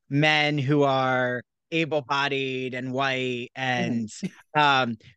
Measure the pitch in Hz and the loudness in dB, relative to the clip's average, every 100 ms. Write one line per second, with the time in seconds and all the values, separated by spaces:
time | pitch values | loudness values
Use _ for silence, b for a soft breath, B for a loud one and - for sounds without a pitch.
0 | - 139 156 151 147 147 135 147 139 135 | -4 2 4 4 2 0 2 4 4 2
1 | 131 127 123 123 - _ - 165 160 151 | 2 0 0 -4 -10 _ -6 -2 0 -2
2 | 120 139 139 139 131 131 131 127 131 131 | -2 0 0 -2 -4 -4 -6 -6 -6 -2
3 | 135 131 127 120 123 - 131 123 165 117 | 0 0 -2 -4 -8 -6 -2 -2 0 -2
4 | 214 - 185 - - 151 147 135 120 113 | -4 -8 -10 -10 -4 2 4 4 2 -4
5 | b | b